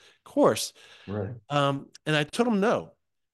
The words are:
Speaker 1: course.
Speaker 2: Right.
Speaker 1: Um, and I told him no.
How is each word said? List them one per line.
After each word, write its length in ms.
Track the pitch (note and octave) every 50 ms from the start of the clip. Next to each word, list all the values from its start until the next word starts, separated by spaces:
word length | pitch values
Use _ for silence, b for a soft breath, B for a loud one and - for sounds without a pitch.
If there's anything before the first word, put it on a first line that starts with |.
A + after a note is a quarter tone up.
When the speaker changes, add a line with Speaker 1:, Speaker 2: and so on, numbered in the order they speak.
| b b b b _
Speaker 1:
course. 480 | - - C#4+ C#4+ D#3+ A2 - - - B B B B B B B
Speaker 2:
Right. 240 | - G2+ G#2+ F#2+ G2+ B2 - - -
Speaker 1:
Um, 420 | C#3+ D3 C#3+ C#3 C#3 C#3 - - - - _
and 100 | D3+ D#3
I 80 | D3 D3+
told 240 | - - - A#3+ A#3+
him 100 | A3 G3
no. 340 | F#3+ A#3 F#3+ G#2 E2 D#2+ - _ _ _ _ _ _ _